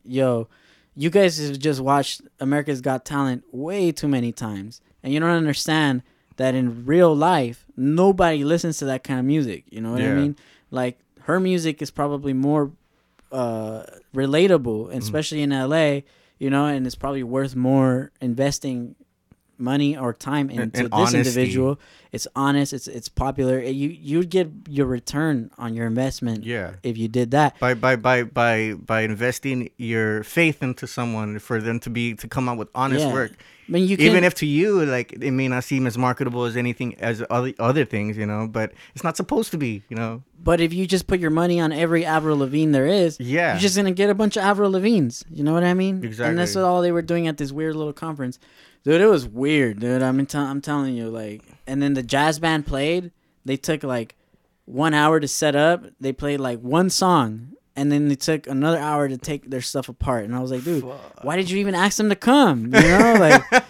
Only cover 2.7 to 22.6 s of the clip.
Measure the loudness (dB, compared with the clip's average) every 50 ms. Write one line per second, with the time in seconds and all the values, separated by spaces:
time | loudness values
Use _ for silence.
2.7 | -4 -4 -2 -2 -4 -4 -4 -4 -4 -2 -2 -2 -2 -6 -8 _ -12 -10 -8 -6
3.7 | -4 -2 0 -2 -2 -2 -2 -2 0 0 -2 -4 -6 -6 -8 -8 -8 -10 -12 -12
4.7 | -16 -20 _ _ _ _ -6 -4 -2 0 2 2 2 2 2 0 -2 -2 -2 0
5.7 | 0 2 2 2 0 -2 -6 _ _ _ _ _ _ -2 -2 0 0 0 0 -2
6.7 | -2 -4 -2 2 4 6 6 6 6 4 4 2 2 2 0 -2 -6 -10 _ _
7.7 | _ -2 0 0 2 4 4 4 4 4 2 2 2 0 0 0 0 0 0 -2
8.7 | -4 -4 -4 -4 -4 -4 -4 -4 -4 -2 0 0 0 0 0 -2 -6 -10 -12 _
9.7 | -12 -10 -6 -4 -2 -2 0 0 2 0 0 0 -2 -6 _ _ _ _ _ _
10.7 | -4 -4 -4 -4 -6 _ _ _ _ _ -4 0 0 2 2 2 0 0 0 -2
11.7 | -4 -4 -8 -8 -4 -4 -4 -2 -2 -4 -4 -2 -2 0 2 2 2 2 0 -2
12.7 | -6 _ _ _ _ _ _ _ _ _ _ -8 -6 -4 -4 -2 -4 -4 -6 -8
13.7 | -8 -10 -14 -16 -20 -20 -20 _ -6 -4 -2 0 2 2 4 4 4 2 2 0
14.7 | -4 -4 -6 -6 -8 -6 -6 -4 -4 -4 -4 -4 -4 -2 0 0 0 0 0 2
15.7 | 2 2 2 2 2 -2 -6 _ _ _ _ _ _ -6 -2 0 2 2 2 2
16.7 | 0 -2 -4 -6 -6 -6 -6 -6 -4 -6 -6 -4 -2 -2 -2 -2 -2 -2 0 2
17.7 | 4 4 4 4 2 0 -4 -8 _ -8 -6 -4 -2 0 0 -2 -2 -4 -6 -6
18.7 | -6 -8 -8 -10 -14 _ _ _ _ _ _ _ _ _ _ _ _ -6 -4 -2
19.7 | 0 0 0 0 0 -2 -4 -6 -6 -6 -6 -4 -2 -2 -2 -2 -4 -4 -6 -4
20.7 | -2 -4 -2 0 0 2 2 2 2 2 2 2 0 0 0 0 0 0 0 0
21.7 | -2 -4 _ -18 -20 -20 _ _ -12 -12 -12 -8 -4 0 0 2 2 2